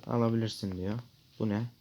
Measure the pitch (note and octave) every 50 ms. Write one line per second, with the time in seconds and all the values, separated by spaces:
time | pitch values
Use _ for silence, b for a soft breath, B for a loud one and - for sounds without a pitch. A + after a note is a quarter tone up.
0 | - - A#2 A#2+ A#2 A2+ A2+ A2+ A2+ G#2+ - - - G2 F#2 F2+ F2+ G2 G#2+ A#2+
1 | A#2+ - - - - - - - A2 G#2+ G#2 G#2+ A#2+ A#2+ - -